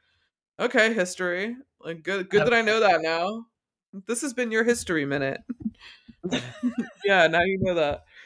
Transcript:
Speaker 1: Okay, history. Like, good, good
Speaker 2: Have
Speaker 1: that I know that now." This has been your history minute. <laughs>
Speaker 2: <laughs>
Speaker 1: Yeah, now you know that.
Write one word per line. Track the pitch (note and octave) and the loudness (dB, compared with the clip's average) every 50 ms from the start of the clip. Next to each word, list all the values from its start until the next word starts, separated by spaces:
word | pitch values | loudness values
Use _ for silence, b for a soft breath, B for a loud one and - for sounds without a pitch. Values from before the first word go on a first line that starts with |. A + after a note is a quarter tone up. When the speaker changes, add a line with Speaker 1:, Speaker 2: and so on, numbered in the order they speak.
| _ _ _ _ _ _ _ _ _ _ _ - | _ _ _ _ _ _ _ _ _ _ _ -6
Speaker 1:
Okay, | G#3+ B3 - A#3 A3 A3+ A3+ | -4 0 2 2 2 4 2
history. | G#3 F3+ F3+ - - F#3 F3+ F3 F3+ G3+ A#3 B3 C4 - _ _ _ | 0 -2 -4 -4 -6 -4 -4 -4 -4 -6 -6 -8 -12 -16 _ _ _
Like, | - D#3+ E3+ D#3+ | -12 -12 -12 -8
good, | D3+ E3+ G3 G3 F#3 F#3 | -6 -6 -4 -4 -2 0
good | G3+ G3+ | 2 2
Speaker 2:
Have | G3+ A#3+ | 4 4
Speaker 1:
that | A#3 A#3 | 2 2
I | |
know | A3 G#3+ A3 A3+ | 2 2 2 4
that | G#3 F#3+ E3+ D#3 | 6 4 4 4
now." | D#3+ D#3+ E3 E3 F3 G3+ A3 A#3 A#3 - _ _ _ _ _ _ _ _ | 2 0 0 0 -2 -4 -4 -8 -10 -16 _ _ _ _ _ _ _ _
This | - G3 - - A#3+ - | -20 -12 -8 -6 -6 -4
has | D#4 C4+ A3+ | -6 -6 -4
been | A3 - A3 | -4 -4 0
your | A3 A3 A3+ | 0 2 2
history | A#3+ A#3+ - - - E3+ D#3 C#3 | 2 0 0 -2 -2 -2 -2 0
minute. | C#3 C#3 C#3+ C3+ C3+ - - - - | -2 -2 -2 -2 -4 -4 -6 -10 -12
<laughs> | A#3+ - - A3 B B B B B B B B B B - | -12 -8 -8 -10 B B B B B B B B B B -8
Speaker 2:
<laughs> | F#3 B3+ - - - - - B3 A#3+ - B3 - - - _ - | -6 -4 -6 -6 -8 -10 -6 -4 -4 -4 -4 -8 -8 -10 _ 0
Speaker 1:
Yeah, | G3+ G3 F3+ E3 E3 | 2 4 6 6 6
now | E3 F3 | 4 2
you | F3 G3 G3 F#3+ | 2 2 0 0
know | F#3+ F#3 F3 | -2 0 0
that. | E3 D3+ D3 - - - B B B B | 0 0 0 -2 -6 -10 B B B B